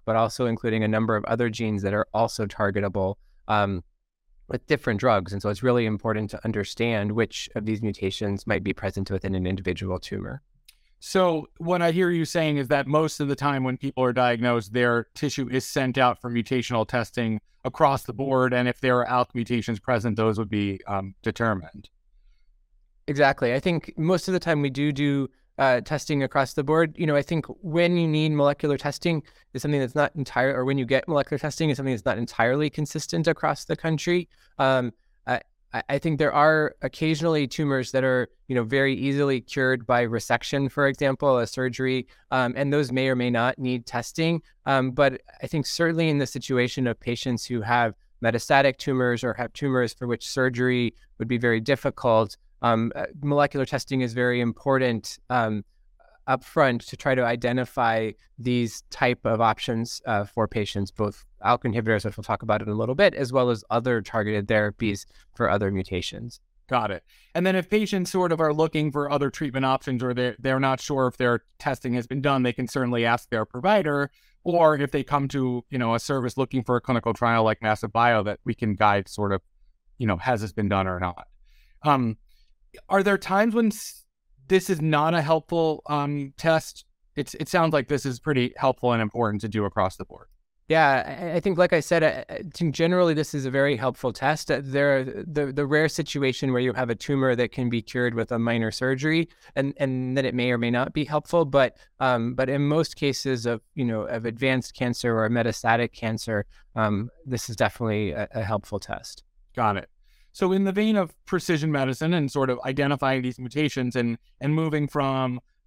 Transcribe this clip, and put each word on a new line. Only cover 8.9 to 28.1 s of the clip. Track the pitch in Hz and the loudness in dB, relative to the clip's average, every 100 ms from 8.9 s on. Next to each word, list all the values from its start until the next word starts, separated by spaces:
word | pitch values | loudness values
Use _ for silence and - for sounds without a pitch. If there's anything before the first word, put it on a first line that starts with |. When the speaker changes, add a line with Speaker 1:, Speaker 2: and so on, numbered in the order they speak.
| 101 95 | -6 -4
Speaker 1:
within | 95 95 | -4 -4
an | 95 90 | -4 -2
individual | 95 92 87 95 92 | -4 -4 -6 -6 -6
tumor. | - 101 92 131 - _ _ _ _ _ | -8 -10 -10 -12 -16 _ _ _ _ _
Speaker 2:
So | - 190 185 160 - _ | -4 2 2 2 -4 _
what | 165 180 | -2 2
I | 170 | 2
hear | 165 180 | 2 2
you | 175 | 2
saying | 151 175 156 147 | 0 0 0 0
is | 127 | 2
that | 143 131 | 0 2
most | 151 156 - | 2 2 -2
of | 143 | -4
the | 139 | 0
time | 143 139 | 0 0
when | 131 127 | -2 -4
people | 135 131 | -6 0
are | 127 | 0
diagnosed, | 120 123 120 123 120 98 | 2 2 2 2 0 0
their | 120 123 117 113 | 0 2 2 -2
tissue | - 147 - 123 | -4 -4 -2 -2
is | 131 - | -2 -2
sent | - 131 127 | -2 0 4
out | 127 117 | 4 2
for | 123 | -4
mutational | 120 110 127 117 120 110 | -4 0 -2 0 -2 0
testing | 123 110 - 113 107 - _ | -2 -2 -2 -2 -2 -6 _
across | 131 - 151 135 | -10 2 2 2
the | - | -4
board. | 113 139 131 127 | -6 0 2 2
And | 123 123 | 2 0
if | - | 0
there | 131 123 | 2 2
are | 120 | 2
alk | 123 120 | 2 0
mutations | 127 117 123 110 110 | -2 -2 -2 -2 -6
present, | - 120 117 104 | 0 0 0 2
those | 113 107 | 2 2
would | 107 | -2
be, | 104 101 95 - | -2 -2 -4 -6
um, | 101 98 - | -6 -6 -8
determined. | - - 117 98 78 - - _ _ _ _ _ _ _ _ _ _ _ - | -6 -2 0 0 -6 -18 -20 _ _ _ _ _ _ _ _ _ _ _ -8
Speaker 1:
Exactly. | 143 143 135 123 | 2 2 4 0
I | 127 | 0
think | 185 165 - - | 0 -2 -4 -4
most | 160 180 - | 0 0 0
of | |
the | 185 | -2
time | 170 151 | 0 0
we | 143 | 0
do | 131 147 | 0 -2
do, | 139 143 139 131 - _ - | 0 0 0 -2 -8 _ 0
uh, | 135 123 | 2 2
testing | 110 151 - 147 | 0 -6 -2 -2
across | 135 147 131 | 0 0 0
the | - | -2
board. | 139 160 165 - | 2 2 2 0
You | 165 | 0
know, | |
I | 143 | 2
think | - 165 - - | 0 -4 -4 -10
when | 180 160 175 175 | -4 2 2 4
you | |
need | 165 | 2